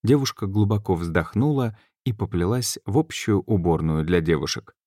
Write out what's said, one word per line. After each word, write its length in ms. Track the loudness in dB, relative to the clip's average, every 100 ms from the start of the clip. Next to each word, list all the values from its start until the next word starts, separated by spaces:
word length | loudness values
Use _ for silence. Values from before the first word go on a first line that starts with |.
девушка 420 | 4 2 2 -4 -4
глубоко 480 | 0 2 0 0
вздохнула 800 | -2 0 -2 0 0 0 0 -2 -6 _ _
и 80 | -6
поплелась 680 | -4 -4 0 0 0 -4 -8 -2
в 100 | 0
общую 440 | 0 -4 0 0
уборную 640 | 2 0 2 2 2 0
для 160 | 2 2
девушек. 560 | 2 0 -2 -8 -12 _